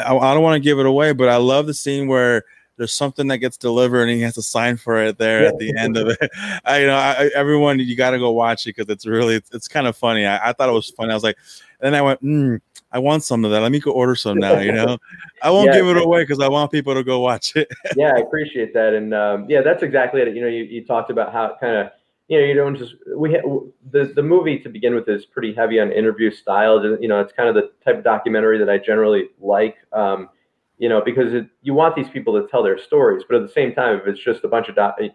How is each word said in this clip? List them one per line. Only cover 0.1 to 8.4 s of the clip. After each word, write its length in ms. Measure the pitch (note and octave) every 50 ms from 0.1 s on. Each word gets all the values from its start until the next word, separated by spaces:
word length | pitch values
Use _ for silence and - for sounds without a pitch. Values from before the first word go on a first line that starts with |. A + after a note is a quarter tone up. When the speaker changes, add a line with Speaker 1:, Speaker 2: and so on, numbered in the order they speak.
| C3
Speaker 1:
I 160 | B2+ C3+ C3+ C#3+
don't 80 | D#3 E3
wanna 160 | D#3+ D#3 D3
give 200 | C#3 D3 D3 C#3
it 60 | C3
away, 280 | C3+ C3+ C#3+ D#3 D3+ C#3+
but 160 | B2+ B2+ B2
I 80 | A#2+
love 300 | A#2+ B2 B2+ C3+ D3 D3
the 60 | D3+ D3
scene 340 | - - C#3+ C#3 C#3 C#3
where 360 | C3+ C3 B2+ B2 B2 A#2+ G#2+ - _ _ _ _ _ _
there's 160 | - A#2 A2 -
something 340 | - C#3+ C3+ - - C#3
that 120 | C3+ C3 A2+
gets 180 | B2+ B2+ -
delivered 460 | - - A#2+ A#2 B2 B2+ B2 B2 B2 A#2
and 80 | A#2
he 100 | A#2+ A#2
has 140 | A#2 A#2 -
to 60 | A2+ A2
sign 340 | - - A2+ A#2 B2 A#2+
for 260 | A#2 - A#2+ A2+ A2+ A2
it 140 | A2 G2+
there 260 | - A2+ A2 A2 A2 G#2+
Speaker 2:
Yeah. 60 | G#2+
Speaker 1:
at 80 | G#2
the 180 | - A2 A2 G#2+
end 200 | A2 A2+ A2+ A2+
of 120 | A2+ G#2+ A2+
it. 220 | A2+ - D3+ - - G3 G#3
<laughs> 180 | G#3 - - -
I, 140 | - C#3 C#3+
you 80 | C#3
know, 80 | C#3 C3+
I, 160 | C#3 C3+ C#3 C3+ C3 C#3+
I, 40 | D3 D3
everyone, 440 | C#3+ C#3+ D3 D3+ D3 D3 C#3+ C#3 C3
you 160 | B2+ B2 A#2+
gotta 240 | B2 B2+ B2+ B2+ B2
go 120 | B2 A#2+
watch 360 | A2+ A#2